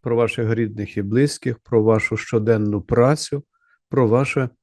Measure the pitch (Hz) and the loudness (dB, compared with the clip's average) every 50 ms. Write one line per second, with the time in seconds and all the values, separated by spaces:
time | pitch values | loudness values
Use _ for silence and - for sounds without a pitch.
0 | _ 127 117 117 117 110 - - 117 110 117 110 117 107 104 107 104 - - 107 | _ -2 0 0 0 0 0 -2 -2 -2 0 -2 -2 -4 -4 -8 -8 -6 -6 -6
1 | 101 98 107 123 139 147 - - - 131 120 - _ _ - 113 107 110 110 110 | -4 0 2 2 2 2 0 -4 -6 -8 -8 -8 _ _ 0 2 4 4 2 2
2 | - - - 107 - - - 117 107 113 117 107 107 104 104 104 - - 120 113 | 2 -2 -6 -6 -6 -2 -2 -2 2 2 2 2 2 -2 -2 -4 -2 0 2 2
3 | 120 131 151 151 - - - 143 - _ _ _ _ _ _ _ _ _ - 139 | 4 4 2 0 -4 -8 -8 -8 -8 _ _ _ _ _ _ _ _ _ 0 0
4 | 127 110 110 123 135 135 - 139 131 123 _ _ | 2 4 4 2 0 0 -2 -4 -4 -4 _ _